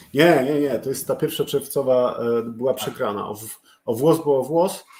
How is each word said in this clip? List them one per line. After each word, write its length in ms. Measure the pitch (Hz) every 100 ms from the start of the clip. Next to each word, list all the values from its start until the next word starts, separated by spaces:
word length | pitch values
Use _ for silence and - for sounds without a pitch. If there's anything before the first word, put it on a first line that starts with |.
| -
Nie, 300 | 131 170 156 127
nie, 140 | 151
nie, 200 | 143 123
to 100 | 135
jest 180 | 131 -
ta 80 | -
pierwsza 300 | 151 - 147
czerwcowa, 760 | 139 135 143 131 127 123 -
e, 220 | 117 117
była 300 | 113 113 127
przegrana. 560 | 127 - - 120 101 98
O 60 | 104
w-, 240 | 113 - _ _ -
o 80 | 117
włos 220 | 147 160
było 160 | 147 135
o 40 |
włos, 420 | 123 165 185 - -